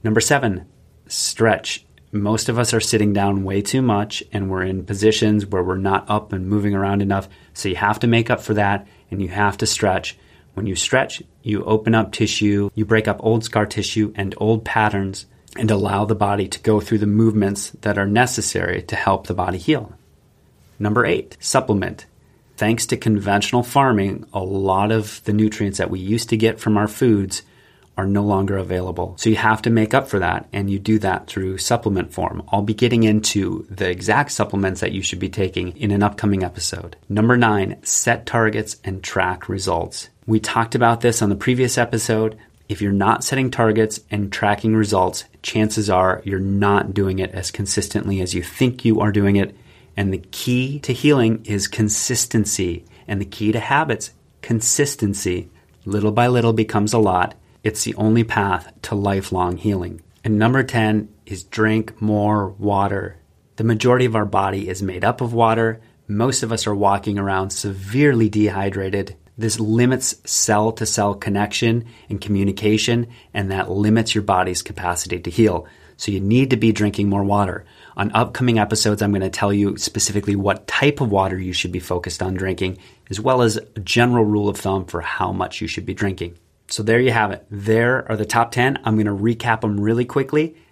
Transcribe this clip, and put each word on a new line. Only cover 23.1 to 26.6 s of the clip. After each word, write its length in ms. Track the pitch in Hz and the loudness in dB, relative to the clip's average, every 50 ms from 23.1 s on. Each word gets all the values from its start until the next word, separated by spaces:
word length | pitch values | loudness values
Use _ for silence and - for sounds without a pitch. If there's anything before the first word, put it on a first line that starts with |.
| 107 101 98 101 101 101 - - - 123 120 | 0 0 2 0 0 0 0 0 0 0 0
farming, 600 | - - 139 139 131 117 101 98 98 98 - - _ | 2 0 2 2 4 2 2 0 0 -4 -6 -10 _
a 60 | - 98 | -8 -6
lot 540 | 95 92 98 98 98 95 95 95 101 107 | -6 -4 -4 -2 0 2 2 2 2 2
of 280 | 113 113 107 107 - - _ | 2 0 0 -4 -12 -8 _
the 80 | - | -2
nutrients 460 | 104 104 110 107 107 - 104 101 98 - | 2 2 2 2 2 0 -2 -2 0 -2
that 120 | 92 85 | -2 -2
we 80 | 90 95 | -2 -6
used 300 | 92 95 110 117 - - | -2 -2 -2 -2 0 -2
to 80 | 120 | 0
get 240 | 110 113 113 110 - | 2 2 0 0 0